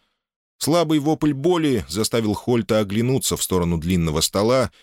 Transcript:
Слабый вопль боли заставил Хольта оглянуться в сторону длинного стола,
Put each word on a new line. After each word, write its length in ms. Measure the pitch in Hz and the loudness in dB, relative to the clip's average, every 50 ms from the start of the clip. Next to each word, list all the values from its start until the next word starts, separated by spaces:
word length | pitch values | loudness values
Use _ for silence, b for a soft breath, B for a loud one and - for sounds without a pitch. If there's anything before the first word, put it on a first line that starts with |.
| _ _ _ _ _ _ _ _ _ _ _ | _ _ _ _ _ _ _ _ _ _ _
Слабый 420 | - - - 156 175 165 151 160 151 | -6 -2 0 0 2 2 2 0 0
вопль 360 | 135 151 160 - - 151 143 | 0 0 0 0 0 -2 0
боли 500 | 135 135 175 185 170 156 147 131 107 76 - | 0 0 0 2 2 2 2 0 0 -2 -4
заставил 440 | 82 101 110 - - 117 113 107 101 | -4 -4 -2 -2 0 0 0 0 -2
Хольта 480 | - - - 123 117 104 - 113 107 | -2 0 0 0 0 2 2 0 0
оглянуться 560 | 107 98 101 110 117 123 135 135 - - - | 0 0 -2 -2 0 0 0 0 0 -2 -4
в 60 | 80 - | -4 -2
сторону 340 | - 95 92 87 85 87 | -2 0 0 0 0 0
длинного 460 | 82 76 87 92 90 82 80 76 80 78 | -2 0 0 0 0 0 0 0 -2 -2
стола, 500 | - - 95 104 113 127 131 120 b b b | -2 0 0 0 2 2 0 0 b b b